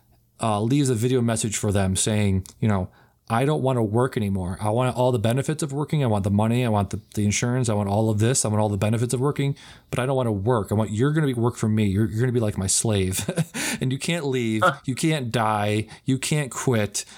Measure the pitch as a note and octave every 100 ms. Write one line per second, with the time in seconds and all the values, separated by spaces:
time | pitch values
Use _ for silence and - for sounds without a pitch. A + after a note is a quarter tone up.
0 | _ _ _ _ A2+ G#2 A2+ C#3+ C3 A#2
1 | B2 C3 A#2 A2+ A2 - G#2+ G2+ F#2+ F#2+
2 | - G#2+ G#2 F#2+ - - A2+ G2+ F#2 -
3 | _ _ - A#2 C#3 D3+ B2+ B2+ G#2+ A2
4 | C3 A#2+ G#2 G2 F2+ F#2 G#2+ A2+ B2+ B2
5 | B2+ B2 A2+ B2+ C3+ D3+ D3+ C#3 D3 D#3
6 | B2+ G#2 G2 G2+ A2 A#2+ B2 G#2 G2 G2+
7 | - - G#2 G2+ B2 B2+ A#2 G#2 G2+ G2+
8 | A2 G#2+ A2+ C3+ A2 G#2+ G#2+ G2+ G#2+ A2+
9 | B2 C3 C#3 C#3+ C#3 C#3 - - _ B2+
10 | B2+ C3 A#2+ G#2 G2+ A#2+ F#2 G#2 G#2 G#2+
11 | C#3 D#3 D3 A#2+ A#2 - A2 G#2+ G#2 F#2+
12 | A2 A2 B2+ B2 G#2+ G2+ G2 - B2 G2+
13 | F#2 F#2+ - - D#3+ B3+ D4+ B3 C3+ C3
14 | - E3+ C#3+ C3 A#2 A2 F3+ C#3 - C3
15 | D#3+ D#3 B2 A#2+ A2 G#2+ G#2 G#2+ G#2+ -
16 | - C3 - D3+ C#3 - - A2+ G#2 -
17 | -